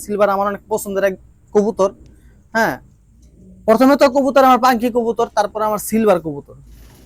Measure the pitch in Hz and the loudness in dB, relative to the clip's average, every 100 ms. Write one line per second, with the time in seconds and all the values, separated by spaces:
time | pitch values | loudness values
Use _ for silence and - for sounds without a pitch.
0 | - 208 202 196 202 202 - 214 208 196 | -8 -2 0 0 -4 -6 -8 -8 -6 -4
1 | 196 190 - _ _ 214 208 - 196 - | -4 -4 -14 _ _ 0 0 0 -2 -4
2 | - - - _ _ 226 208 127 - _ | -20 -20 -20 _ _ -4 -2 -4 -12 _
3 | _ _ _ _ - - - 220 262 285 | _ _ _ _ -20 -8 0 2 4 4
4 | 285 262 269 269 269 254 254 240 247 233 | 2 2 0 4 4 4 2 0 -2 -2
5 | 226 233 233 - 208 214 214 214 - 214 | -4 -4 -4 -2 -4 -4 -4 -4 -4 -2
6 | 220 175 160 143 - 120 - - - - | 0 0 -2 -12 -14 -20 -20 -20 -20 -14